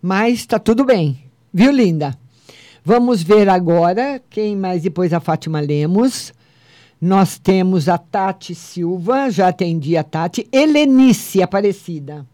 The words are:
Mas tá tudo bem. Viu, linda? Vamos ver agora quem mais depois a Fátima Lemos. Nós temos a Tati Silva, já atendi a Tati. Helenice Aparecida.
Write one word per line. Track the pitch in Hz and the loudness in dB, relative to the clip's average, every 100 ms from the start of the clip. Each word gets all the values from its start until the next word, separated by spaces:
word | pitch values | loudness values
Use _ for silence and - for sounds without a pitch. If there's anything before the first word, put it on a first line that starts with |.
Mas | 180 190 226 240 - | -2 0 0 -2 -2
tá | 220 | -2
tudo | - 226 269 | 0 0 2
bem. | 226 151 131 - _ _ | 2 0 -4 -12 _ _
Viu, | 175 254 | 2 2
linda? | 277 208 160 147 123 _ _ _ - - _ | 4 2 0 -4 -10 _ _ _ -20 -20 _
Vamos | 151 240 240 233 | 0 2 2 0
ver | 165 214 196 | 2 4 4
agora | 185 175 170 170 190 269 269 _ | 2 2 2 2 0 -4 -6 _
quem | - 214 202 | -6 -4 -4
mais | 185 180 | -4 -4
depois | 175 160 180 | -4 -2 -2
a | 170 | -2
Fátima | - 160 - 156 | -2 -4 -4 -6
Lemos. | 147 147 151 190 262 - - _ _ _ _ _ _ _ | -4 -2 0 2 0 -2 -16 _ _ _ _ _ _ _
Nós | 170 190 185 - | 0 2 2 0
temos | - 190 185 185 147 | 0 2 2 0 0
a | 170 | -2
Tati | _ - 190 190 - | _ -4 -4 -6 -12
Silva, | 175 - - 170 185 175 262 269 | -16 -14 -8 -6 -4 -2 -2 -2
já | 180 185 | 0 0
atendi | - 175 165 139 165 | 0 -4 -4 -2 -4
a | |
Tati. | 147 160 170 - - | -2 -6 -6 -6 -2
Helenice | 262 311 294 294 262 262 220 - 196 | 0 2 2 4 4 4 4 0 -2
Aparecida. | 180 196 202 196 - 160 143 151 127 | 0 0 -2 -4 -10 -14 -14 -16 -20